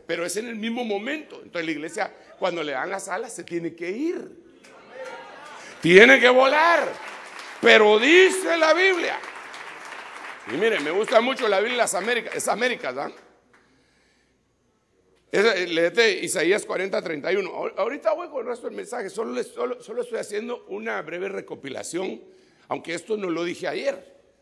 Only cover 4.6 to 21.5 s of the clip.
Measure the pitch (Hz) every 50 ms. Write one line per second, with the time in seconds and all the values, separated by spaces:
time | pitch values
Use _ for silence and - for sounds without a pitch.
4.6 | _ - - - - - - 523 - - - - - - - - - - - -
5.6 | - - - - - 160 180 190 226 254 269 247 233 247 254 254 269 269 285 302
6.6 | 320 339 339 302 233 175 - - - - - - - - - - - - - -
7.6 | - 233 226 220 214 208 214 214 233 285 339 359 381 359 - - - 330 330 330
8.6 | 311 320 311 349 370 381 370 339 - - 139 - - - - - - - - -
9.6 | - - - - - - - - - - - - - - - - - - 113 160
10.6 | 214 226 214 160 143 151 170 196 220 214 254 226 233 254 262 - 262 214 196 190
11.6 | 208 233 247 240 214 - - 180 185 233 247 226 - - - 180 - 247 190 202
12.6 | 240 254 226 - - 135 127 135 147 156 - - - _ _ _ _ _ _ _
13.6 | _ _ _ _ _ _ _ _ _ _ _ _ _ _ _ _ _ _ _ _
14.6 | _ _ _ _ _ _ _ _ _ _ _ _ _ _ - - 208 233 196 175
15.6 | 180 175 165 165 170 175 170 233 226 220 185 - - 156 - 185 156 170 202 208
16.6 | - - 185 175 185 196 208 214 180 180 160 143 123 160 190 202 190 165 - -
17.6 | 170 - - 208 196 233 277 277 - 320 311 330 349 311 302 262 226 247 240 226
18.6 | - - 202 202 185 - 240 247 196 185 - 208 226 240 247 247 208 - - -
19.6 | 247 254 240 - - 196 226 247 226 - 220 214 - - 208 214 233 240 240 -
20.6 | - - 190 208 220 226 220 196 160 151 165 175 190 196 196 196 - -